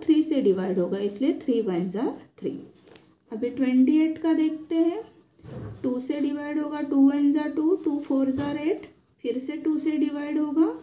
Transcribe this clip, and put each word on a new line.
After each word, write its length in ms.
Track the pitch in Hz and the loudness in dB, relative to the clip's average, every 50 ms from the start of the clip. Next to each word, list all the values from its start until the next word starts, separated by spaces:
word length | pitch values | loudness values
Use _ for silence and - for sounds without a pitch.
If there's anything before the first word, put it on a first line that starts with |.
| - | 2
थ्री 180 | - 311 311 311 | 2 4 4 4
से 180 | - 311 269 - | 2 2 2 4
डिवाइड 360 | 208 185 190 185 196 185 185 | 4 2 2 0 -2 0 0
होगा, 200 | 175 180 185 196 | 0 0 -2 -2
इसलिए 380 | 202 202 - - 262 302 - - | -2 -2 -2 0 0 0 -2 -2
थ्री 200 | - - 233 226 208 | -2 -2 0 0 0
वन 260 | 185 180 170 180 190 | 0 -2 -2 -2 -2
जार 280 | 170 202 262 415 - - - - _ - | -4 -2 -4 -4 -4 -6 -12 -20 _ -10
थ्री। 200 | - 151 - 135 - - - _ _ - - - _ _ _ _ _ - 226 | -8 -8 -8 -8 -12 -16 -20 _ _ -20 -20 -20 _ _ _ _ _ -12 -8
अभी 180 | 214 247 240 | -6 -6 -4
ट्वेंटी 480 | 240 254 269 262 254 254 262 254 302 311 | -2 -2 0 2 4 6 6 6 6 6
एट 180 | 311 320 320 320 | 4 2 0 0
का 140 | 330 330 320 | 0 2 2
देखते 420 | 311 311 311 302 - - - 330 | 2 2 0 0 -4 -6 -2 0
हैं, 260 | 330 330 339 359 427 453 - - _ _ _ _ _ - - - - - - - - - | 2 2 2 2 -2 -6 -12 -16 _ _ _ _ _ -20 -16 -14 -12 -12 -12 -10 -6 -4
टू 160 | 262 247 247 | -2 -2 -2
से 200 | - - 294 294 | -2 -2 -2 -2
डिवाइड 380 | 277 285 285 294 294 294 302 311 | -2 -2 -2 -4 -4 -4 -4 -4
होगा, 220 | 302 294 302 294 302 | -4 -4 -4 -6 -4
टू 260 | 277 285 277 269 277 | 0 4 4 6 6
वन 220 | 285 285 285 285 285 | 6 4 2 2 2
जार 180 | 302 294 294 | 2 0 -2
टू, 240 | - 330 311 320 381 | -2 0 0 2 2
टू 220 | - - 320 285 285 | 0 0 -2 -4 -4
फ़ोर 300 | - - 285 269 269 262 254 | -2 -2 0 0 0 0 0
जार 240 | 277 285 285 302 302 | -2 -2 -4 -4 -4
एट, 300 | 294 320 415 - - - - _ _ _ _ _ - | -2 -2 -2 -4 -6 -12 -20 _ _ _ _ _ -8
फिर 140 | 240 233 262 | -6 -6 -6
से 180 | 254 - 294 | -6 -8 -8
टू 220 | 311 - 320 302 294 | -4 -2 -2 -2 -2
से 120 | - 320 302 | -2 -2 0
डिवाइड 460 | 285 285 285 285 285 294 294 302 302 | 0 0 -2 -2 -4 -6 -4 -2 -2
होगा, 280 | 302 294 277 320 320 - - - | -2 0 2 2 2 2 0 -4